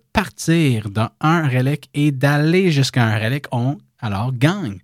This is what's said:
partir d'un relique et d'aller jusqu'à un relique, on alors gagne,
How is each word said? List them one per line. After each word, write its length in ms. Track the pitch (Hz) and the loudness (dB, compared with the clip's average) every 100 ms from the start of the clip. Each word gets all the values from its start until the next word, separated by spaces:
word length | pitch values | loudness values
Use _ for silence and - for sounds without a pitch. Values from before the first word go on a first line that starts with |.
| _ | _
partir 800 | - 190 - - 165 147 113 104 | -4 -4 -4 0 2 2 0 -2
d'un 200 | 104 110 - 151 170 151 | -4 -4 -2 0 2 2
relique 400 | 127 131 147 - | 0 0 -2 -6
et 180 | 147 147 | -2 0
d'aller 580 | 135 139 147 156 180 190 | 2 0 2 2 2 2
jusqu'à 340 | 143 131 131 | 2 2 2
un 140 | 113 107 | 2 2
relique, 280 | 110 143 - | -2 -4 -4
on 260 | 123 127 156 - _ | -2 -2 -4 -10 _
alors 340 | 113 98 123 | -6 -4 -4
gagne, 460 | 123 143 202 135 95 | 0 0 0 -6 -10